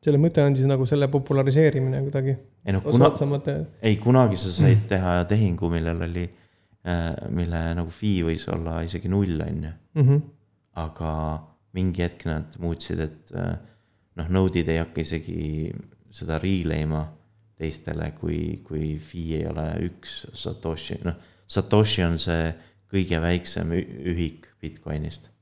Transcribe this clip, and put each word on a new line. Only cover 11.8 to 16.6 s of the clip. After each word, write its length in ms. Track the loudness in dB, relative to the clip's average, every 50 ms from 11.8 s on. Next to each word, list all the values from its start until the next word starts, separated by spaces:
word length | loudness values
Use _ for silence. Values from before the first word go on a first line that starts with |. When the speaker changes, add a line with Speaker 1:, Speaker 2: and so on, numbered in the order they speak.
| -2 -2 0 0
Speaker 2:
hetk 220 | -2 -4 -4 -6 -6
nad 280 | -4 -4 -4 -6 -8 -10 -6
muutsid, 420 | -4 -4 -4 -4 -6 -6 -4 -4
et, 320 | -4 -6 -8 -14 _ -12 -8
äh, 220 | -6 -4 -4 -4 -6 -10 -16 _ _ _ _ _ _ _ _ _
noh, 120 | -10 -4 0
node'id 400 | 2 2 2 4 2 0 0 2
ei 100 | 0 0
hakka 220 | -2 -4 -4 -6
isegi 720 | -6 -4 -6 -8 -6 -6 -8 -6 -6 -4 -4 -4 -6 -6 -8 -10 -14 -16 -20 _ _ _
seda 280 | -16 -14 -8 -6 -4 -2
relay 460 | 0 0 0 0